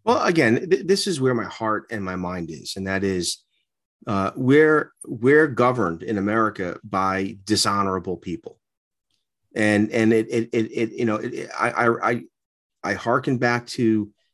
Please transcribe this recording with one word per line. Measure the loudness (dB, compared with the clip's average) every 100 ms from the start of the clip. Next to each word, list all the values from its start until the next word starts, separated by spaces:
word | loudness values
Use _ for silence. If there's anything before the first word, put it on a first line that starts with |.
Well, | 0 2
again, | 2 2 4 2 2
th-, | 0 2
this | 0 0
is | 0
where | 0
my | 0
heart | -4 -6 -4 -4 -4
and | -8
my | -6 -6
mind | -6 -6 -8
is, | -10 -12 -8
and | -4
that | -2
is, | 0 -2 -2 -6 _ _ _ _ _ _ -6
uh, | -2 -2 -2
we're, | 4 6 6 4 0 _
we're | -14 -2 4 6 4
governed | 4 2 2 -2 -2
in | -4 -2
America | 0 0 0 -2 -8 -8
by | -6 -2 0 -2 -4 -6
dishonorable | -2 0 2 0 0 -2 -4 -8
people, | -8 -10 -12 -20 _ _ _ _ _ _ _ _ _
and, | -2 2 2 2
and | 2 4
it, | 4 2
it, | -2 -2
it, | -2 -2
it, | -2 -4
you | -2 -2
know, | -2
it, | -6
it, | -10 -10 -4
I, | -2
I, | 0 0 2 0
I, | -4 -6 _ _ _ _ _
I | -6
hearken | -4 0 0 0 0
back | 0 -2 -4
to, | -2 2 2 -2 _ _